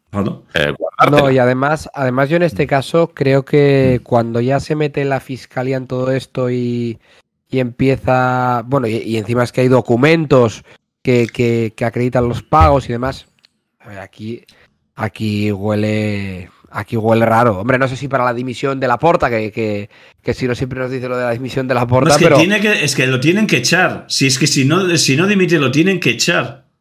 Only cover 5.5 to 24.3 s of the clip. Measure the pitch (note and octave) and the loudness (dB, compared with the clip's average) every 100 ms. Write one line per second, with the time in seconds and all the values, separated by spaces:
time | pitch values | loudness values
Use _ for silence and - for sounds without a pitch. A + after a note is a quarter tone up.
5.5 | - C3 C3 B2+ B2+ B2+ C3 - - B2+ | -6 -4 -4 -4 -4 -2 -4 -4 -4 -2
6.5 | B2 A#2+ A#2+ A#2+ A2 _ _ _ _ - | -2 -2 -4 -6 -8 _ _ _ _ -6
7.5 | C3 B2 A#2 C3 C3 B2+ B2+ B2+ B2+ B2+ | -4 -4 0 0 0 0 0 2 0 0
8.5 | B2 A#2 C#3 A#2 A2+ G2+ A2+ G2+ A#2+ A#2+ | -2 -2 -2 -2 -4 -4 -4 -2 -2 -2
9.5 | - B2+ B2+ - A#2+ C#3+ E3 D3 C3+ A#2+ | 0 2 2 2 2 4 4 4 4 4
10.5 | - - - _ _ - B2 A2+ - A#2+ | 0 -16 -20 _ _ 0 2 0 0 0
11.5 | A#2 A2+ - A#2 A#2 B2 B2+ A#2+ A2+ - | 0 -2 -4 -6 -2 -2 0 -2 -4 0
12.5 | D3+ D#3+ C#3 B2 A#2+ C3 - - _ _ | 4 4 4 0 -6 -6 -8 -16 _ _
13.5 | _ _ _ - G2+ F#2+ - G#2+ A#2 _ | _ _ _ -20 -18 -18 -14 -12 -14 _
14.5 | _ _ _ _ - G#2+ - A2 G#2 G#2 | _ _ _ _ -10 -10 -6 -4 -2 -2
15.5 | G2 G#2 G#2+ G#2+ G#2+ G#2+ G2+ G2 F#2 F#2 | -2 -2 -2 0 -2 -2 -4 -8 -12 -16
16.5 | _ _ A#2 G2+ A#2 A2 A2+ A2+ A2+ A#2+ | _ _ -12 -6 -2 2 4 4 4 2
17.5 | F#2 A2 B2+ C3 B2+ C#3 C3 B2 A#2+ B2+ | 0 0 0 0 -4 -6 -2 -2 -4 -8
18.5 | A#2 C#3 C3+ C3 A#2+ D#3+ E3+ C#3 A#2 A2 | -6 -6 -4 -2 0 2 2 0 -2 -4
19.5 | A#2 A2 G#2 G2+ - - _ - A#2 B2 | -4 -4 -4 -8 -16 -20 _ -8 -4 -4
20.5 | A#2+ C3 C3 B2+ C3 B2 B2 B2 A#2 B2+ | -4 -6 -6 -6 -6 -6 -4 -4 -4 -6
21.5 | C3+ B2+ B2+ A#2+ B2+ C#3 D3 E3 C#3+ F3 | -6 -2 0 2 2 4 4 6 6 4
22.5 | G#3 G#3+ G#3 D3 - C3 C3 C#3+ F#3+ G#3+ | 2 0 0 -2 -2 0 0 0 0 2
23.5 | D3 - E3+ E3+ G2 - - C3+ | 0 0 2 0 -2 -6 -2 0